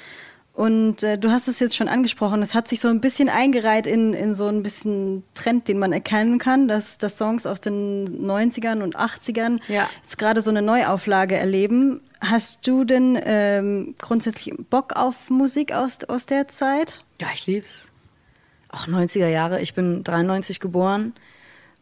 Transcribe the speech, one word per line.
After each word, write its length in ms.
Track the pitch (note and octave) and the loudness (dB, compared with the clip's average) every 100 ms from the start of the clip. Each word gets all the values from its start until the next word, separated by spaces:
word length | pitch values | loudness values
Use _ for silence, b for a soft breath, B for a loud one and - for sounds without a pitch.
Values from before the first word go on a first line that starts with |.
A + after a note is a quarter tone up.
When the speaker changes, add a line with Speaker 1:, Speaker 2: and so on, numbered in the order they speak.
| B B B B B - | B B B B B 0
Speaker 1:
Und, 460 | A3 A3 A3 G#3 | 2 4 2 2
äh, 160 | G#3+ G#3 | 0 2
du 140 | A3 | 2
hast 160 | B3 C4 | 2 0
es 120 | A#3+ | 0
jetzt 160 | A#3+ - | 0 0
schon 120 | A3 | 0
angesprochen, 560 | B3 A#3+ - G#3 G#3+ | 2 0 0 0 0
es 100 | G#3 | 0
hat 140 | A3+ A3+ | -2 -2
sich 120 | A#3 | 0
so 80 | A#3+ | 2
ein 140 | A3+ | 2
bisschen 260 | C4 - C4+ | 0 2 2
eingereiht 600 | A3+ C4+ B3 A3 A3 G#3+ | 4 2 2 4 2 2
in, 260 | A3+ A3 | 2 2
in 220 | F#3+ G#3+ G3+ | 2 -2 0
so 100 | G#3 | 0
ein 160 | G#3+ | 0
bisschen 640 | G#3 - G#3+ G3+ G3 F#3+ - | -2 -6 -4 -2 -2 -4 -8
Trend, 340 | - A#3 A#3+ A3+ | -6 0 0 0
den 120 | G3 | 0
man 120 | F#3+ | 0
erkennen 460 | E3+ - G#3+ A3 A#3+ | 0 0 0 2 2
kann, 300 | C4 C4 C4 | 2 4 4
dass, 320 | G#3+ - - | 2 -2 -6
dass 180 | G3+ - | -6 -2
Songs 300 | G#3+ A#3 - | -2 -2 -4
aus 120 | G3 | -6
den 640 | G#3 G3+ G3+ G3+ F#3+ - | -4 -4 -2 -4 -6 -6
neunzigern 600 | G3 G3+ A#3 A#3 A3+ A3 | -2 0 0 0 -4 -2
und 120 | F#3+ - | -4 -2
achtzigern 640 | A3+ - - A3+ A3+ A#3+ - | -4 -4 -6 -4 -2 -2 -2
Speaker 2:
Ja. 220 | G#3 - B | -2 -2 B
Speaker 1:
jetzt 160 | - - | -14 -2
gerade 240 | G#3+ A3+ | 2 2
so 80 | G#3+ | 2
eine 100 | G#3+ | 0
Neuauflage 760 | G#3 B3 - F#3+ G#3 F#3+ F#3+ F#3+ | 2 2 2 0 2 2 2 0
erleben. 640 | F#3+ F#3+ G3+ A#3+ C4+ B3+ _ - | 2 2 2 4 2 0 _ -8
Hast 460 | G3 A3+ - - B3+ | 0 0 0 -6 0
du 160 | C4 | 2
denn, 360 | B3 B3+ B3+ B3 - | 4 4 4 2 2
ähm, 720 | G#3+ G3+ G3+ G3+ G3+ - - | 2 2 2 0 -2 -4 -10
grundsätzlich 540 | - A#3 A3 G#3+ - - - | -2 -2 -2 -6 -10 -12 -2
Bock 240 | B3+ - - | -2 0 -2
auf 360 | B3+ A#3+ - | -2 -2 0
Musik 400 | C4 C4+ D4 C#4+ | 2 2 0 -2
aus, 320 | - C4 - - | -2 -4 -6 -6
aus 200 | B3 - | -6 -2
der 200 | C#4 C#4 | -2 -2
Zeit? 560 | - C4+ C#4+ D#4+ - _ - | -2 -2 0 -2 -8 _ -10
Speaker 2:
Ja, 100 | D3+ | -8
ich 140 | - - | -6 -4
lieb's. 420 | G3+ - - - _ _ b b b b b b | -4 -6 -18 -20 _ _ b b b b b b
Auch 160 | - E3 | -12 -2
neunziger 440 | F3+ F3 G3+ E3+ | 0 0 2 2
Jahre. 300 | D#3+ E3 F#3 | 2 0 -2
Ich 140 | F3+ | -4
bin 300 | - F3+ F3 | -2 -2 -2
dreiundneunzig 560 | F#3 E3+ F3+ F#3+ F#3+ F#3 | -2 0 0 -2 -4 -6
geboren 540 | F#3 F3 F#3+ G3+ A3 - b b b b b b | -4 0 0 0 -4 -8 b b b b b b